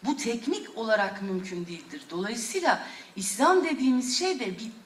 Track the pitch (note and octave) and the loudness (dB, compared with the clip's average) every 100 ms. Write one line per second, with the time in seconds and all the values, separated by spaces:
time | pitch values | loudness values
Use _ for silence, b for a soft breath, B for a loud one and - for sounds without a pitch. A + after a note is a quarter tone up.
0 | G#3 - A#3 A#3 C4+ G#4 - - A3 G#3+ | -2 -2 -2 -2 -2 -2 -4 -6 2 2
1 | G3 G3 G3 F#3 F#3 F3+ F3 E3 - - | 2 -2 -4 -4 -4 -6 -6 -10 -12 -16
2 | - E3+ G3+ A#3+ - G4 E4+ F#3 B B | -8 -4 -4 -4 -2 0 2 2 B B
3 | B - F#3+ - D4 F#4 E4 C4+ C4 B3+ | B -8 -6 4 6 6 4 2 4 4
4 | B3+ - F4+ F#4 G#3 F3+ A3+ - | 2 0 0 0 -4 -6 -10 -12